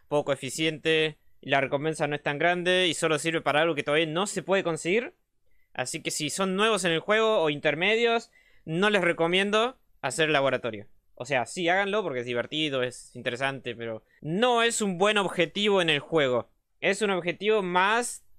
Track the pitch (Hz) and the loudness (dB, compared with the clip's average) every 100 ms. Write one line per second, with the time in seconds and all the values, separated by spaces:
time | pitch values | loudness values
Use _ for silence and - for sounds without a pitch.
0 | - 147 143 135 131 - 160 160 160 160 | -4 -2 0 -4 -4 -4 -4 -2 0 0
1 | 156 - _ - 135 139 131 139 156 156 | 0 -4 _ -14 0 0 2 -2 -2 -2
2 | 147 147 156 143 170 180 175 185 180 143 | -2 -2 -4 0 0 2 2 2 2 0
3 | 160 151 160 165 139 143 165 147 143 151 | 0 0 -2 -2 0 2 2 0 0 0
4 | 165 160 202 185 156 190 170 156 165 214 | 0 -2 -4 -4 0 0 0 -4 -2 -2
5 | 254 - _ _ _ - _ - 127 160 | -2 -10 _ _ _ -20 _ -8 -6 -6
6 | - - 147 - 190 185 220 202 175 160 | -6 -4 -4 -2 -2 0 2 2 0 0
7 | - 214 220 214 156 147 156 151 190 226 | 2 2 4 2 0 0 -2 0 2 2
8 | 233 233 - _ _ - - 165 208 208 | 2 2 -2 _ _ -16 -6 0 2 4
9 | 175 165 165 185 202 214 240 - _ _ | 2 2 2 2 2 2 0 -4 _ _
10 | 139 143 156 147 135 127 120 107 - - | -4 0 2 2 2 0 -4 -8 -14 -20
11 | _ - 123 131 117 185 170 190 196 208 | _ -12 -2 -2 -2 -2 0 0 0 -2
12 | 180 127 120 120 113 156 156 135 127 - | -2 -4 -4 -4 -4 -2 -2 0 -2 -6
13 | - 123 123 120 135 135 117 113 117 110 | -16 -8 -6 -2 -4 -4 -8 -8 -8 -10
14 | - _ 147 180 247 233 233 226 208 170 | -14 _ -6 0 2 2 0 0 -2 2
15 | 202 214 175 - 165 202 208 196 170 143 | 2 4 0 0 -2 0 2 4 4 0
16 | - 165 135 120 - _ _ _ 170 190 | 2 2 2 2 -2 _ _ _ -2 0
17 | 208 185 175 160 208 220 185 180 196 226 | 0 0 -2 -2 0 2 2 2 2 2
18 | 240 - - | -2 -8 -18